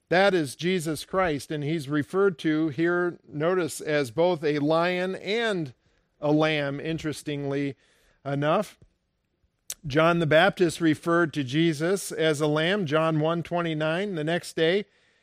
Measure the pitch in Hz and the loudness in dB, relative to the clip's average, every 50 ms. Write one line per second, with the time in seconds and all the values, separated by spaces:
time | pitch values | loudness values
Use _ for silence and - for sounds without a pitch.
0 | _ - 160 175 196 202 190 180 156 135 - - 151 175 190 185 147 165 156 - | _ 0 2 4 4 4 4 2 0 -2 -4 -4 -2 0 0 0 -2 -4 -6 -6
1 | - - - 185 185 175 151 139 - - 160 151 143 143 160 170 143 135 147 151 | -8 -4 -2 0 0 0 0 -4 -6 -6 -8 -6 -4 -4 -4 -4 -4 -2 -2 -2
2 | 139 - - 190 196 202 185 - - 160 156 156 160 160 135 113 165 175 175 175 | -2 0 0 2 2 2 2 0 -2 0 0 2 0 -2 -2 0 0 0 0 0
3 | 180 175 165 - _ - - 147 151 170 185 185 170 143 - - - 156 151 147 | -2 -2 -4 -8 _ -12 -6 -2 0 0 2 0 0 -2 -4 -6 -4 -2 0 0
4 | 143 120 107 156 165 180 180 151 147 151 147 147 143 147 160 165 170 175 180 180 | 0 -2 0 0 2 2 2 0 0 -2 0 0 2 2 2 2 2 2 0 0
5 | 180 185 190 - - 175 202 233 233 226 208 180 160 131 - _ _ _ _ _ | -2 -4 -4 -6 -6 -4 -2 -2 0 0 -2 -2 -4 -6 -10 _ _ _ _ _
6 | _ _ _ - - 147 151 151 156 156 156 151 143 139 139 143 135 160 165 156 | _ _ _ -4 0 2 2 4 4 2 2 0 -2 -2 -4 -6 -6 -6 -6 -4
7 | - 156 139 - - 156 147 143 143 139 139 143 143 139 131 _ _ _ _ _ | -4 -6 -6 -6 -8 -8 -6 -6 -4 -4 -2 -2 -4 -4 -6 _ _ _ _ _
8 | _ _ _ _ - 139 143 139 143 151 160 202 208 - - _ - _ _ _ | _ _ _ _ -8 -6 -4 0 2 2 2 2 0 -4 -10 _ -20 _ _ _
9 | _ _ _ _ _ _ _ _ _ _ _ _ _ - - _ - 151 127 151 | _ _ _ _ _ _ _ _ _ _ _ _ _ -14 -14 _ -8 -2 2 2
10 | 160 165 175 170 170 147 151 156 175 196 196 - 190 165 - - 170 160 151 151 | 4 4 4 2 2 4 6 6 6 6 4 2 0 0 0 2 2 2 2 2
11 | - 170 170 170 175 156 - 151 139 123 127 156 165 170 160 135 160 170 196 190 | 0 0 2 2 2 0 -2 -4 -6 -2 0 0 2 2 0 0 -2 -2 -2 -2
12 | - - 170 156 160 160 156 139 156 151 147 156 156 170 196 214 196 139 147 156 | -4 -6 -4 0 0 0 2 2 0 0 2 2 0 0 0 0 -2 0 0 0
13 | 160 160 160 156 151 160 170 170 156 - 170 175 170 165 160 151 156 156 160 175 | 2 2 0 0 0 0 0 -2 -4 -4 -4 -4 -2 -2 -2 -2 -2 -2 -2 -2
14 | 202 208 190 160 151 156 170 175 - - - - 160 160 180 208 202 _ _ _ | -4 -4 -6 -4 -4 -2 -2 -4 -4 -6 -2 0 2 2 2 0 -2 _ _ _
15 | _ _ _ _ | _ _ _ _